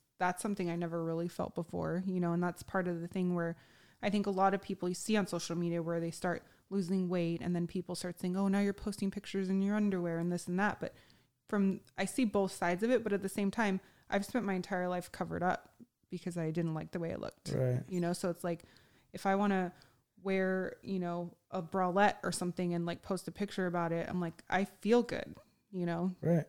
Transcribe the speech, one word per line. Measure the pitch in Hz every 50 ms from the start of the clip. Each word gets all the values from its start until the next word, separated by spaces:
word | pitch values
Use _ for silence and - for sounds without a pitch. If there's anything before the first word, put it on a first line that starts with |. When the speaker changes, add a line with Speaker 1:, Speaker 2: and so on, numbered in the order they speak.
| _ _ _ _
Speaker 1:
that's | 180 180 180 -
something | - 214 202 196 185 170
I | 170
never | 170 175 165 165 170 165
really | 165 165 165 170 175
felt | - - - - -
before, | - 170 165 - 175 165 156 160 180 185
you | 190 185 180
know, | 175 170 170
and | 175 175
that's | 175 170 - -
part | - - 190 180 180
of | 175 165
the | 170 175
thing | - 190 180 180 180
where | 175 170 170 165 - - - - - - - _ _
I | - 208
think | 190 208 196 202
a |
lot | 196 190 196 196 190
of | 196
people | - - 196 - - 180
you | 180
see | - - - 214
on | 214 190
social | - - 170 - - 170 170
media | 175 170 170 170
where | 160 165 170 170
they | 165 170
start | 160 - - 180 170 - - - - _ _ _
losing | 190 202 185 165 196 190 185 175
weight, | 185 180 170 165 170 170
and | - 180 175
then | 170 175
people | 170 - 185 180 - 180
start | - - 180 180 -
saying, | - 180 180
"Oh, | 190 196 196
now | 190 202
you're | 202 202 202
posting | - - 214 202 - 202 196
pictures | - 208 - - - 196 190 185
in | 190 190
your | 190 202 208
underwear," | 214 208 202 190 180 175 170 165 165
and | 170 175
this | 175 175 - -
and | 180 185
that. | 202 208 - -
But | - - - - - - - - _ _ _ _ _ -
from, | - 202 196 196 185 - - - _ -
I | 196
see | 196 - - 262
both | 208 - 202 196 185
sides | - - 185 175 180 185 214
of | 233
it, | 254 240 233
but | 214 202
at | 196
the | 196 190
same | - - 202 196
time, | - - 226 202 190 190 - - - _ _ _
I've | - 202 202
spent | - - 254 208
my | 196 190
entire | 185 180 - 196 180 180 180
life | 180 180 175 -
covered | - - 180 165 165 175 170
up | 185 - - - - _ _ - - _ _ _ _
because | - 180 - 185 175 175
I | 165 160
didn't | 156 175 165 165 160
like | 156 160 160
the | - 175
way | 165 165 -
I |
looked. | - - - - _ _ - -
Speaker 2:
Right. | 139 131 127 123 123 - -
Speaker 1:
You | 190 180
know, | 175 170 180
so | - - 180
it's | 175 - -
like, | 175 170 165 - - - - - _ _ _ _ _ -
if | 190 -
I | 196 196
wanna | 196 208 202 196 185 185 175 - - - - _ _ _ _ _ -
wear, | 180 196 190 190 190 190 190 185 185 - - - -
you | - 196 185
know, | 175 175 170 175 175 175 - _ _ _
a | - 190 175
bralette | 160 - 190 185 180 175 196 208 202 - - -
or | 185 175
something | - 180 180 170 - 185 175 175
and, | 170 170
like, | 170 170 -
post | - - 196 180 - -
a |
picture | - - 208 196 - - 185
about | 180 170 175 170 165 170
it, | 170 - -
I'm | - 180
like, | 175 165 - - - _
I | - 185 196
feel | - - - - 202 233 240 233
good, | - - - - - - - - _ _ _ _ _
you | 196 185 175
know? | 170 170 170 175 190 180 -
Speaker 2:
Right. | - 156 175 160 -